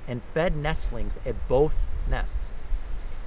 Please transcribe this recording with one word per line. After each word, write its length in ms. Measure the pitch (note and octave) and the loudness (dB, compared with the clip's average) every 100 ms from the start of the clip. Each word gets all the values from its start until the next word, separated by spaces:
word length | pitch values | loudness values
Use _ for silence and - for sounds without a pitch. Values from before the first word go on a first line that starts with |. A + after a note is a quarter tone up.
| - | -8
and 120 | B2 - | -6 -4
fed 200 | D#3+ F3 D#3 | 0 0 2
nestlings 640 | D3 E3 - A#2 A2 - | 0 0 0 0 0 -2
at 240 | - A2+ - | -4 -4 2
both 260 | B2+ D3+ - - - - | 4 6 4 2 2 0
nests. 360 | B2+ - - - - - - - - - - | 0 0 -2 -4 -4 0 0 0 -4 -4 -6